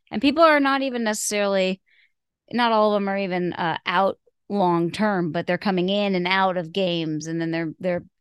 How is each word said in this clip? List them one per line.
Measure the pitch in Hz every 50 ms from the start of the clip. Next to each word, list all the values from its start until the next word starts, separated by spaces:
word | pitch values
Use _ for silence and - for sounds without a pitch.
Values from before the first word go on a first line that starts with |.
| _ - -
And | 214
people | - 285 294 320 330
are | 320 302 294
not | 277 269 269 269 269
even | 269 240 240 233
necessarily, | 214 214 - - - 214 208 202 202 196 190 185 185 185 - _ _ _ _ _ _ _ _ _ _ _ _ _ - -
not | 226 240 233 226
all | 214 214 214 208
of | 202
them | 202 196
are | 196
even, | 196 196 185 180 180 180 175 -
uh, | - 180 165 160 - -
out | - 180 180 196 190 - - _ _ _ _ _ -
long | 202 202 190 180 170 170 170 170
term, | 170 - 214 214 202 180 175 165
but | 147 170 165
they're | - 180
coming | 175 - 214 185 180 175 185
in | 196 208 202 202 190
and | 180 180
out | 180 190 190 190 190 180
of | 180 170 160 165
games, | 196 190 180 170 170 160 160 156 151 156 165
and | 165 165
then | 165 165 160
they're, | 165 165 156 156 -
they're | 185 185 175 175 170 - _ _